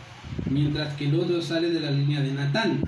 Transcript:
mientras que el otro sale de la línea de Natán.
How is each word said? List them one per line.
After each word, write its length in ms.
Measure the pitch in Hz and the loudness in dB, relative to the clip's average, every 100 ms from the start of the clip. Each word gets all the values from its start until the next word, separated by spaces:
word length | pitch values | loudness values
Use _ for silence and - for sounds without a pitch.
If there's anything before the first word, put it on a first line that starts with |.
| - - - - - | -14 -16 -10 -6 -2
mientras 440 | 139 147 147 151 | 2 2 0 -4
que 140 | - 143 | -2 0
el 100 | 160 | 2
otro 240 | 170 170 | 2 0
sale 280 | 143 165 170 | 0 0 2
de 100 | 165 | 0
la 100 | 147 | 0
línea 300 | 139 143 147 | 2 2 2
de 120 | 135 | 0
Natán. 480 | 139 143 170 214 135 | 0 0 0 2 0